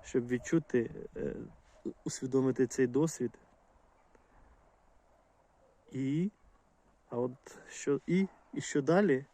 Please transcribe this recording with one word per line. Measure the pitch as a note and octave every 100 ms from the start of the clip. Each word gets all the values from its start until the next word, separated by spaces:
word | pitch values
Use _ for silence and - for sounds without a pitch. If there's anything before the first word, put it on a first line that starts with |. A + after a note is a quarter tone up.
щоб | - C3+ A#2+
відчути, | A#2+ - E3 D3+ B2 A#2 - - -
е, | C#2+ - - - - - - -
усвідомити | - - C3 C3 C3 B2 B2+
цей | - B2+
досвід. | B2+ D#3+ - A#2+ - _ _ _ _ _ _ _ _ _ - - - _ _ _ _ _ _ _ _ _ _ _ _ _
І, | C3 C3+ D3+ F#3+ _ - _ _ _ _ _ _
а | A#2+
от | B2+ B2+ - - -
що | - - C#3 -
і, | F3 F#3+ - _
і | -
що | - D3+
далі? | C#3 F3 G#3 C3+ C#3